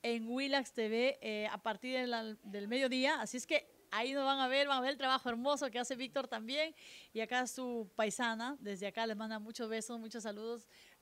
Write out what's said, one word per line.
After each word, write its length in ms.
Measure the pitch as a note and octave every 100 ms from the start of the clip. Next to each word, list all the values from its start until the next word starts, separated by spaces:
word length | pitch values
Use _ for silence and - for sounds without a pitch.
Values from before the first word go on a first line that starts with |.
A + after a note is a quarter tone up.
en 240 | A#3 A#3 A3+
Willax 440 | B3 C#4 C#4 B3+
T 160 | - A3
V, 300 | A3+ B3+ -
eh, 240 | A3 G#3+ G#3+
a 120 | G#3
partir 340 | A3+ G#3 B3+ B3+
de 120 | B3
la, 160 | A#3 A3 G#3+
del 240 | G3+ G3+ G3+
mediodía. 540 | B3 C4 B3+ C4+ D4+
Así 160 | A3 B3
es 100 | -
que 260 | D#4 - - -
ahí 200 | G#3 B3
nos 100 | C#4
van 160 | C4+ C4+
a 80 | C4
ver, 180 | C4+ C#4+
van 120 | C4+
a 20 |
ver 100 | B3+
el 80 | C#4
trabajo 300 | C4 C4 B3+
hermoso 420 | A#3 C4+ C#4+ C#4
que 80 | A#3+
hace 160 | B3
Víctor 320 | B3+ B3+ C#4 C4
también. 480 | A3+ A3 C#4 D#4+ D#4 - - -
Y 80 | A3
acá 260 | A3 B3 B3
su 420 | - B3+ A#3 G3+
paisana, 600 | - G#3+ G3 A#3+ A3 A#3+ C#4+
desde 300 | G#3 G3 G3+
acá 180 | G#3 A3+
les 100 | G#3+
manda 220 | A3 A3
muchos 300 | G#3+ A3+ A3+
besos, 320 | A3 A3 A#3
muchos 240 | A3 A#3
saludos. 420 | G#3+ G#3 A3+ A#3+ - - - -